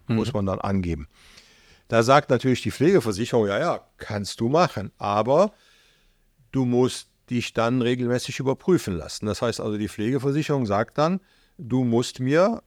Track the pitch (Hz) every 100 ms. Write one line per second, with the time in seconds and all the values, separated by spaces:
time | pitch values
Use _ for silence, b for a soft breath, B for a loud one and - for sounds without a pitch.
0 | - 113 113 107 98 95 - 98 87 78
1 | 71 b b b b b b b b 117
2 | 117 143 - 123 131 123 107 - 143 190
3 | 113 98 120 123 104 101 170 117 _ -
4 | - 104 101 - 117 151 180 - 98 -
5 | 104 104 110 147 208 - b b b b
6 | b b b _ _ 131 127 120 127 -
7 | - _ - 123 - - 117 127 117 123
8 | 120 123 - - 131 135 - 175 - 85
9 | - - 107 98 120 - 113 104 104 -
10 | 107 135 135 143 147 143 113 98 113 -
11 | 156 190 b b b b 123 127 123 117
12 | 127 - 127 151 196 226